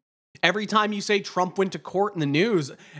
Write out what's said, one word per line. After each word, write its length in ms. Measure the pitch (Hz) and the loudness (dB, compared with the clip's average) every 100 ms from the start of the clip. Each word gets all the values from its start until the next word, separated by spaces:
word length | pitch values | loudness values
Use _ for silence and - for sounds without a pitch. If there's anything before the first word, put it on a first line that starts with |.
| _ _ _ - | _ _ _ 0
every 240 | - 196 208 | 0 0 0
time 280 | 214 214 | 2 2
you 80 | 208 | -2
say 180 | 196 202 | 0 -2
Trump 380 | - - 185 - | 0 -2 -2 0
went 160 | 190 | -2
to 60 | 165 | -2
court 340 | - 180 202 196 | -6 -2 -2 0
in 40 | |
the 40 | 143 | 0
news, 460 | 147 214 196 135 - - 147 | 2 2 2 -2 -10 -20 -20